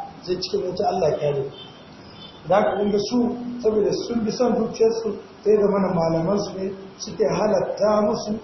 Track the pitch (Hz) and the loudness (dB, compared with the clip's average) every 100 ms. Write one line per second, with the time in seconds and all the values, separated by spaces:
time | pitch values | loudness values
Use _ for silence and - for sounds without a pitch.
0 | - - - 180 - 202 185 - - 190 | -8 -14 -6 -4 -2 -4 -4 -2 0 2
1 | 160 - 147 139 135 - - - - - | 0 2 0 0 -4 -8 -18 -20 -20 -20
2 | - - - - 156 190 - 190 208 196 | -20 -20 -20 -18 0 2 2 0 0 0
3 | - 247 220 - - - 220 214 180 - | 0 0 0 -2 -8 -2 0 2 2 0
4 | - 233 220 - 247 214 220 - 226 226 | -2 -2 -2 0 2 2 0 2 2 2
5 | 214 196 - - 202 208 196 196 185 165 | -4 -6 -10 -6 2 4 4 2 2 2
6 | 165 165 170 202 - 190 196 - - - | 2 2 2 0 -2 -6 -6 -8 -14 -14
7 | - 185 196 160 208 196 - - 202 214 | -12 -2 0 2 2 2 0 0 2 4
8 | 214 226 208 220 | 2 0 -4 -6